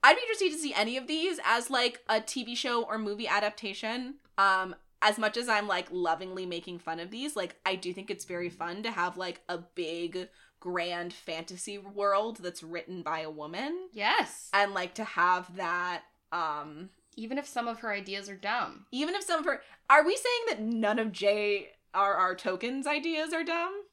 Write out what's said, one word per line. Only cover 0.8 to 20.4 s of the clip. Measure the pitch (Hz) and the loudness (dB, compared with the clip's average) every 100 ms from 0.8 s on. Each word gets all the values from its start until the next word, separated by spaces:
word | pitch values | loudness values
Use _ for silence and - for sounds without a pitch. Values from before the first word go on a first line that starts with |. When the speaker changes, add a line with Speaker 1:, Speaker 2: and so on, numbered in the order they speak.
| 220 254 | 0 -2
Speaker 1:
of | 240 | -4
these | 311 339 330 | -2 0 0
as, | - 226 240 | 2 2 2
like, | 262 247 240 - | 2 2 0 0
a | 220 | 0
T | 220 262 | 0 -6
V | 233 | -6
show | 240 262 240 | -4 0 0
or | 233 220 | 0 -2
movie | 214 208 220 | -4 -4 0
adaptation. | 196 208 214 208 190 220 240 254 285 _ - | 2 2 -2 -8 -6 -4 -4 -6 -12 _ 4
Um, | 196 190 190 175 _ _ | 6 6 2 -6 _ _
as | 214 208 | 2 4
much | 214 220 | 0 0
as | 240 | 2
I'm, | 214 208 | 2 2
like, | 180 180 | 0 0
lovingly | 180 175 165 190 185 180 | -2 0 0 -2 -8 -6
making | 170 170 175 | -8 -8 -10
fun | - 165 | -6 -6
of | 175 | -6
these, | 220 285 262 | -8 -6 -4
like, | 180 - - | -6 -4 -2
I | |
do | 190 180 | -2 -4
think | 180 190 | -8 -6
it's | 196 | -8
very | - 175 175 | -6 -6 -6
fun | 175 170 185 | -6 -8 -4
to | 220 | -4
have, | 208 180 175 | -2 -2 -2
like, | 185 175 - | -6 -8 -6
a | 175 | -8
big, | 170 - 165 170 170 180 180 _ - _ | -6 -6 -4 -4 -4 -6 -8 _ -20 _
grand | 180 175 175 175 175 | -6 -2 -2 -2 -6
fantasy | 170 - 160 165 180 - 202 | -8 -8 -8 -8 -10 -8 -10
world | 196 202 202 196 214 220 | -10 0 4 4 2 -4
that's | 175 170 | -8 -8
written | 160 170 165 180 | -10 -10 -8 -8
by | 156 160 | -4 -4
a | 160 | -4
woman. | 156 151 175 269 349 370 | -8 -8 -6 -4 -6 -8
Speaker 2:
Yes. | 220 202 - - - - | -2 2 4 2 -4 0
Speaker 1:
And, | 196 202 | 4 4
like, | 196 180 | 2 -4
to | - | -4
have | 214 - 175 180 180 180 | -6 2 4 4 0 -6
that, | 175 175 180 175 - _ _ | -2 0 -2 -4 -8 _ _
um, | 170 160 147 147 151 185 _ _ - | -2 -2 -2 -8 -12 -14 _ _ -12
Speaker 2:
Even | 220 262 | -4 -4
if | 285 | -4
some | - 240 | -4 -2
of | 226 | -4
her | 233 | -4
ideas | 202 190 196 196 | -4 -4 -8 -8
are | 190 | -8
dumb. | 196 240 202 - - | -2 0 -2 -6 -10
Speaker 1:
Even | 247 302 | -4 -2
if | 392 | -2
some | 381 330 | 0 0
of | |
her, | 294 269 - - _ | 0 -2 -6 -20 _
are | 285 | 8
we | 302 480 | 8 4
saying | 494 494 | 2 0